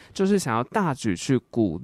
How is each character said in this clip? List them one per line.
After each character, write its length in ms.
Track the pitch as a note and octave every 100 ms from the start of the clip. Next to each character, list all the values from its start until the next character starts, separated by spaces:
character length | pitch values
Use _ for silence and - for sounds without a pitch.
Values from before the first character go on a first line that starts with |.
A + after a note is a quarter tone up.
| -
就 100 | -
是 140 | F#3+ G3+
想 180 | C#3 A2+
要 80 |
大 300 | B2+ A3+ F3+
举 200 | C3 A2+
去 220 | F2 - B2+ -
鼓 280 | A#2+ G#2 D#2+